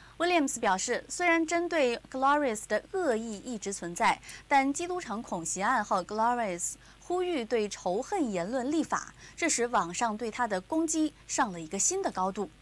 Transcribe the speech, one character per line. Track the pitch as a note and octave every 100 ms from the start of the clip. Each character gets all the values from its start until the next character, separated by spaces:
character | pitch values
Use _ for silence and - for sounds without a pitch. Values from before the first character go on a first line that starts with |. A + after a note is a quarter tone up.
| - -
Williams | F4 F4 C4+ A#3
表 | A3 F#3
示， | - A3 -
虽 | - F4
然 | E4 D#4+
针 | E4+ F4
对 | E4+ B3+ A#3 -
Glorious | C4 C4+ D4 C#4 G#3+ -
的 | G#3 -
恶 | F#4+ D#4+ A3
意 | A#3 G3+
一 | B3+ A3+
直 | G3
存 | G3 F3 F3
在， | G#3 - - - -
但 | C#4 C4+
基 | C#4+ F4
督 | F4+
城 | A#3+ G#3+
恐 | - F#3+ E3
袭 | -
案 | G#3 B3+
后， | G#3 G3+
Glorious | F3 G#3+ A3+ B3 G#3+ F3 - - - -
呼 | - F4+
吁 | F4+ D#4+ A3+
对 | A#3 G#3
仇 | - F#3 F#3+
恨 | - G4+ B3+
言 | F3+ F3
论 | C4 B3
立 | D#4+
法， | - F3+ - - - -
这 | E4
使 | - A#3+
网 | A#3 E3+
上 | F3 A#3 G#3
对 | A#3
他 | G#3+ A#3+
的 | F#3
攻 | - D#4+ D#4+
击 | D#4+ D4+ - -
上 | - A#3+
了 | E3+
一 | D#3+
个 | G3
新 | - F#4+
的 | -
高 | F#3+ F#3+
度。 | G3+ G3 -